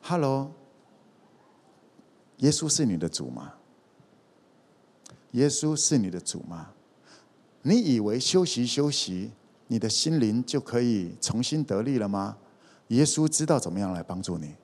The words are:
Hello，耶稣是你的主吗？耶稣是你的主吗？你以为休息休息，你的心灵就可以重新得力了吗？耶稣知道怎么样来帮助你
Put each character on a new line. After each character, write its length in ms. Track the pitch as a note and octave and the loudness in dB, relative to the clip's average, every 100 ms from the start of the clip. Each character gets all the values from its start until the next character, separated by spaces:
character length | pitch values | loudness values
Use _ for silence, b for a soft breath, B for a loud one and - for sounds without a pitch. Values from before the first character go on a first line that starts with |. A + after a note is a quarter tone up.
Hello， 500 | - E3+ C#3 C3+ C#3 D#3+ - _ _ - - _ _ _ _ _ _ _ - - - _ _ - | -2 0 2 0 -2 -10 -20 _ _ -20 -20 _ _ _ _ _ _ _ -20 -20 -20 _ _ 2
耶 140 | C#3 | 2
稣 180 | D3+ D#3+ | 2 0
是 160 | - | 0
你 120 | A#2 E2+ | 2 0
的 120 | E2 | -2
主 180 | - C2 | -4 -8
吗？ 280 | A#1+ C#2+ - _ _ _ _ _ _ _ _ _ _ _ _ _ _ - B B | -10 -14 -20 _ _ _ _ _ _ _ _ _ _ _ _ _ _ -20 B B
耶 160 | B2 C#3+ | 2 2
稣 260 | C3+ D3+ | 2 0
是 240 | D3+ - C3 | 0 2 2
你 120 | G2 | 2
的 100 | F2 | -4
主 200 | - - - | -8 -10 -10
吗？ 200 | E2+ D#2 - _ _ B B B _ _ _ | -14 -14 -20 _ _ B B B _ _ _
你 320 | C3 A3+ F#3+ | 2 4 4
以 40 | A#2+ | 2
为 220 | G#2 A#2 | 2 0
休 240 | - F#3 | 2 2
息 200 | F3 - | 2 0
休 240 | A#2+ C#3 D3 | -2 0 0
息， 440 | C#3 - F#2 G#2+ A2+ _ _ _ | 0 -4 -6 -8 -12 _ _ _
你 140 | A2+ | -2
的 80 | A2+ | 0
心 320 | - D#3+ D#3+ | 0 2 2
灵 240 | A2+ A2+ | 2 2
就 160 | B2+ C#3 | 0 -4
可 200 | - A#2+ | -2 0
以 360 | A#2+ A2 F2 - | 2 0 -2 -6
重 220 | - A2 | -4 -2
新 220 | B2+ D#3 | -2 -2
得 180 | C#3 G2 | -2 -2
力 160 | A#2 B2+ | 0 -2
了 100 | G#2 | -2
吗？ 280 | G2+ G2 G#2 b b b b b | -2 -4 -8 b b b b b
耶 160 | A#2 | 4
稣 220 | D3 - D#3 | 4 4 2
知 180 | - | 0
道 140 | D#3 C#3+ | 2 0
怎 140 | F2 | 0
么 80 | F2+ | -4
样 120 | G2 | -4
来 100 | F2+ | -6
帮 200 | E2 F#2 | -8 -8
助 160 | F#2 E2+ | -6 -6
你 160 | D2+ D2+ | -8 -14